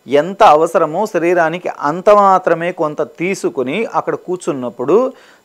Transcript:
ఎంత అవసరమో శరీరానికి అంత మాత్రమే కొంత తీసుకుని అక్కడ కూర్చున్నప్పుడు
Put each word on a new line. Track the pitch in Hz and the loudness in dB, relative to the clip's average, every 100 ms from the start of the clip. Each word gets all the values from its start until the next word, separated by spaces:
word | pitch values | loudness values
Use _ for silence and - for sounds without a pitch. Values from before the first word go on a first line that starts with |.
| - | -2
ఎంత | 143 165 196 | 0 0 4
అవసరమో | 208 151 160 185 160 165 208 | 6 6 4 0 -2 -2 -4
శరీరానికి | 175 170 175 160 175 - | -2 0 0 0 -2 -8
అంత | - 143 170 196 | -6 -4 0 4
మాత్రమే | 208 196 185 175 165 170 | 4 6 2 2 -2 -2
కొంత | 175 156 151 | -4 -4 -4
తీసుకుని | 151 - 175 185 175 139 127 180 | -8 -6 -6 -4 -4 -4 -4 -4
అక్కడ | 226 160 165 | -4 -4 -4
కూర్చున్నప్పుడు | 143 - 180 - 143 123 101 123 202 262 - _ _ | -6 -8 -8 -6 -6 -8 -6 0 0 0 -4 _ _